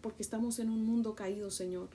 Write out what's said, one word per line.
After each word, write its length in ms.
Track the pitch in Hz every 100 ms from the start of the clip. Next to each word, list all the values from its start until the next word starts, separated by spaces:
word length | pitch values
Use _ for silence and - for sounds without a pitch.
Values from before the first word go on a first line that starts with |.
porque 200 | 220 -
estamos 380 | 214 226 233 233
en 100 | 226
un 160 | 220 220
mundo 300 | 233 226 220
caído, 360 | 190 208 196
Señor. 380 | - 185 180 185